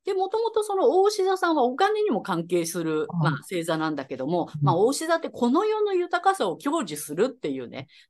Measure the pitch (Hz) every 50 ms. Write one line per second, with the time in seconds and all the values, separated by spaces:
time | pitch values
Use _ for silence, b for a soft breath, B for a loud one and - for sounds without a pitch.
0 | - - 392 370 381 381 - 440 466 440 453 440 427 427 403 381 339 240 302 370
1 | 381 415 403 415 370 381 381 370 370 339 320 294 240 247 254 277 381 415 427 427
2 | 427 415 262 185 - - 180 165 170 170 175 175 165 165 - 180 165 160 156 156
3 | 156 - - 175 156 165 147 - - - 190 175 165 170 160 156 156 160 151 139
4 | 135 - 139 120 131 143 175 175 151 - - 151 143 185 170 170 202 247 277 -
5 | 330 320 330 330 330 - - - 247 240 254 339 427 427 440 427 415 403 392 359
6 | 349 349 - 359 359 381 381 - 247 190 151 - - 277 302 330 247 160 156 147
7 | - - 151 165 220 262 262 _ - 156 135 131 123 113 - 123 147 b b b
8 | b b